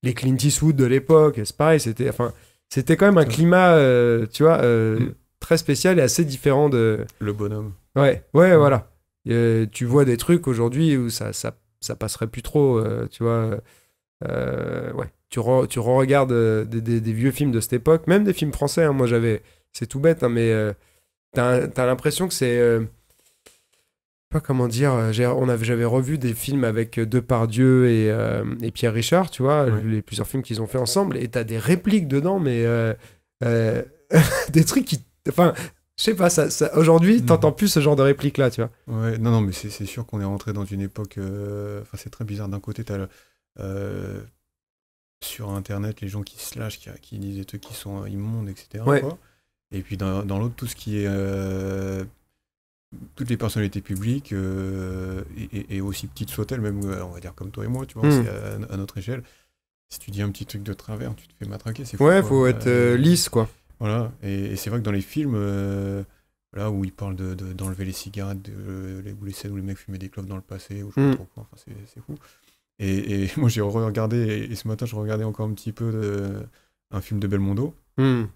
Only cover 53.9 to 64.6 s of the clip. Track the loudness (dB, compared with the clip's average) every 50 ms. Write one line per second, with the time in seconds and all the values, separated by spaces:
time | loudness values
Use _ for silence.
53.9 | -8 -6 -4 -4 -4 -4 -6 -6 -6 -6 -4 -4 -4 -6 -6 -6 -6 -8 -8 -8
54.9 | -8 -8 -8 -8 -8 -10 -10 -12 -12 -12 -12 -10 -10 -10 -10 -8 -8 -6 -6 -6
55.9 | -8 -8 -10 -14 -12 -12 -12 -10 -6 -8 -6 -6 -6 -6 -4 -6 -6 -6 -6 -6
56.9 | -6 -8 -10 -12 -14 -14 -16 -16 -16 -14 -14 -14 -12 -10 -8 -6 -6 -6 -8 -10
57.9 | -6 0 2 4 4 4 2 0 -4 -8 -8 -8 -8 -10 -10 -8 -8 -8 -8 -8
58.9 | -10 -12 -8 -8 -10 -10 -10 _ _ _ _ _ _ _ _ _ _ _ _ _
59.9 | -20 -18 -16 -12 -8 -6 -4 -6 -6 -8 -12 -12 -12 -12 -10 -10 -12 -12 -12 -14
60.9 | -12 -10 -10 -10 -10 -12 -16 _ _ _ -14 -12 -12 -12 -10 -10 -10 -10 -12 -12
61.9 | -2 2 4 6 6 4 4 4 2 4 4 4 2 0 0 2 2 4 4 4
62.9 | 2 4 4 4 4 4 2 0 0 0 0 0 -4 _ _ _ _ _ -4 -2
63.9 | -2 -2 -4 -6 -8 -10 -8 -6 -4 -4 -4 -6 -6 -8